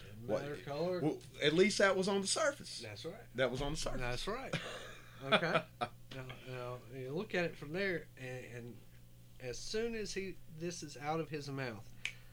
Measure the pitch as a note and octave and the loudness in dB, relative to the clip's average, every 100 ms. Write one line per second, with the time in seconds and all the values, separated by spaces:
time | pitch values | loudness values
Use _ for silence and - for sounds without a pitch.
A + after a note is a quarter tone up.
0 | - G#2 A#2+ C#3 C#3+ D3 C3 C#3+ F3 F3+ | -10 -8 0 0 0 -4 -4 0 0 2
1 | D3+ - - - C#3+ E3 G3+ - G3 F#3 | 2 0 -4 2 6 8 8 10 8 8
2 | F#3+ G3 F#3+ - D4+ C#4 - - G#2+ G#2 | 6 4 4 4 4 2 -4 -8 -8 -8
3 | D#3+ - - A#2 B2+ B2+ C#3+ D#3 - B2+ | -8 -10 -4 2 2 4 0 0 0 0
4 | B2 B2 - B3 C4 F3 - - - - | 0 0 0 -2 -2 -2 -2 -8 -10 -12
5 | - - C3+ F#3+ E3 E3 - - A#2 - | -14 -8 4 4 6 4 2 -4 -4 -4
6 | - C3+ C3 B2+ B2+ B2+ B2 B2 A#2+ C3 | -10 -8 -8 -10 -8 -6 -6 -6 -8 -8
7 | B2+ D#3 A3 F3+ E3+ E3 D3 F3 G3 E3+ | -4 -4 0 0 0 -2 -4 0 2 0
8 | - - B2+ B2+ - A#2+ A#2+ G#2+ - - | -4 -10 -8 -8 -8 -8 -10 -12 -16 -18
9 | - - - - B2 A#2+ - A3 A#3 A3+ | -18 -18 -18 -10 -6 -6 -2 0 0 -2
10 | G3+ F#3+ G3 - - D#3+ F3 E3+ D3 - | -4 -2 -4 -6 -10 -6 -4 -4 -8 -4
11 | D3 E3 D3 D3 C#3 C3+ C3 G#2 - - | 0 0 0 -4 -4 -2 -2 -4 -8 -6
12 | - - - | -6 -6 -14